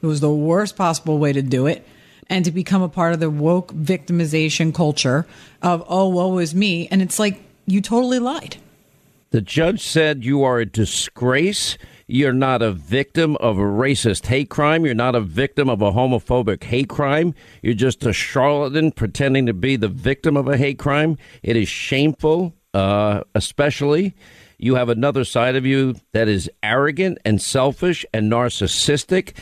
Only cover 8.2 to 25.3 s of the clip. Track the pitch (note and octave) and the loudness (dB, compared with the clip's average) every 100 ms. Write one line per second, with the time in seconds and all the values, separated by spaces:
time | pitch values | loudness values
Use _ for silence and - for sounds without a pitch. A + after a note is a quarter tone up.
8.2 | B3 E4 - - - _ _ _ _ _ | -2 -6 -10 -18 -20 _ _ _ _ _
9.2 | _ A#2+ F#2+ D3 E3 G3+ - D#3+ D#3 C#3+ | _ -2 0 0 0 0 -2 2 2 0
10.2 | A#2 C#3+ C3+ A#2+ A2 A2 G2+ - - - | 0 2 2 0 -2 -2 -2 -2 -8 -2
11.2 | B2 C3 F#3 G#3 - - - - - B2 | 0 2 0 -2 -4 -8 -14 -20 -4 0
12.2 | C#3+ B2+ C3+ B2 A2 F2+ C#2+ B2 C#3 E3 | 2 2 2 2 0 -2 -4 -4 -2 0
13.2 | D#3+ D3 A#2 G2 G2+ G2+ C3+ C3+ A2+ F#2 | 0 0 0 0 0 0 0 0 0 -2
14.2 | - C3+ C#3+ - D3 E3 D#3 A2+ B2 B2 | -2 -2 -2 0 2 2 2 0 0 0
15.2 | G2 E2+ C#3 - C3+ G#2 G#2 G2+ B2+ A#2+ | -2 -2 -2 0 0 2 2 2 2 0
16.2 | - B2 G#2+ F#2+ - B2 C#3 - C#3 D3+ | 0 -2 0 -4 -2 -4 -2 -2 0 0
17.2 | E3+ C#3+ - - - A2 B2+ - A2+ F#2+ | 0 -4 -12 -8 -4 0 0 0 -2 -2
18.2 | - C#3 C3+ D3 C#3 D3+ D#3 - G#2+ - | -2 0 2 2 0 0 0 0 -4 0
19.2 | C#3 C3+ A#2+ F#2 C3+ C3 G#2 F#2 G#2+ C#3 | 0 2 0 0 0 0 -2 -2 -4 -2
20.2 | D#3+ C#3+ C3 C3 C#3+ C#3 D3 C#3+ D#3+ D3+ | 0 0 0 0 0 -2 0 2 0 -2
21.2 | - - - A2+ G2 - - C3+ D3+ C3+ | -8 -8 -2 0 0 -4 -4 0 0 0
22.2 | D#3 D#3+ F3+ - _ G2 G2 G2+ G#2 G#2 | 0 0 -2 -8 _ -2 0 2 0 -2
23.2 | - G#2 - - D3 - C#3+ D#3 G3 - | -4 -4 -4 -2 0 0 0 0 -2 -6
24.2 | - - - _ A#2 B2+ A#2+ A2+ C#3 C3+ | -18 -20 -20 _ 0 2 2 0 0 0
25.2 | A#2+ | -2